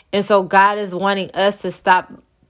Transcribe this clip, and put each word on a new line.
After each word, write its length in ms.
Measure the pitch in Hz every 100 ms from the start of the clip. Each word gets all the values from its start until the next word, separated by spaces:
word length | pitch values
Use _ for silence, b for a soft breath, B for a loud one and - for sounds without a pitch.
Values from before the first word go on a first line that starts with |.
| _
And 120 | 202
so 180 | 202 202
God 360 | 185 196 202 208
is 160 | 202
wanting 360 | 175 196 196 180
us 300 | 170 196 202
to 100 | 190
stop, 400 | 175 196 185 - - _ _